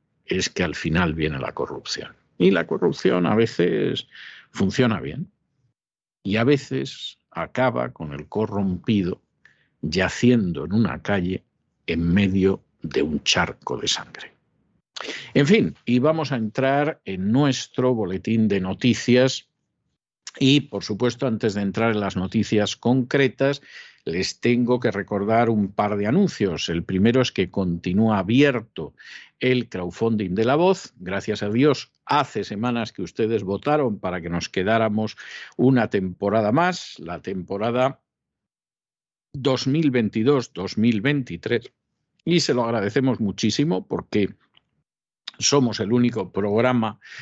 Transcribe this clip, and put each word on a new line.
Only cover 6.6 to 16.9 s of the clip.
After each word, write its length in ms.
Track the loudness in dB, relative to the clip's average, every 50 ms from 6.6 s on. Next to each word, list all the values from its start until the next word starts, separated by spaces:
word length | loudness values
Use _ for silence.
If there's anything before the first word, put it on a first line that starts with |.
| 0 -4 -6 -6 -6 -6 -10 -14 -16 -16 -16 _ _ _
acaba 600 | -8 -8 -8 -6 -2 0 0 2 2 0 -4 -4
con 220 | -6 -10 -10 -10 -10
el 160 | -12 -12 -6
corrompido 920 | -4 -4 -4 -2 -2 -2 -2 -2 -4 -4 -2 0 0 0 0 -2 -4 -8 _ _ _ _ _ -20 _ _ _ _ _ _
yaciendo 800 | -8 -4 -2 0 -2 -2 0 2 4 4 4 4 2 0 -4 -4 -6
en 80 | -2
una 300 | 0 2 2 0 -2 -4
calle 420 | -4 -2 -2 -2 -2 -2 -4 -6 -8 _ _ _ _ _ _ _ _
en 280 | -4 -4 -2 0 2 4
medio 500 | 4 4 4 4 4 4 2 2 0 -6 _ _ _
de 200 | -12 -6 -2 -2
un 200 | -2 -2 -2 -4 -2
charco 520 | 0 0 0 0 -2 -4 -10 -8 -8 -6
de 120 | -4 -4 -4
sangre. 440 | -4 -4 -8 -14 -16 -18 -18 -20 _ _ _ _ _ _ _ _ _ _ _ _ _ -14 -12 -12 -12 -12 -14 -4 0
En 140 | 0 4
fin, 280 | 4 4 4 4 0 -4 -8 _
y 140 | 0 2 2
vamos 320 | 4 2 2 0 -2 -4
a 60 | -4
entrar 640 | -4 -4 -4 -4 -2 0 2 2 2 0 -2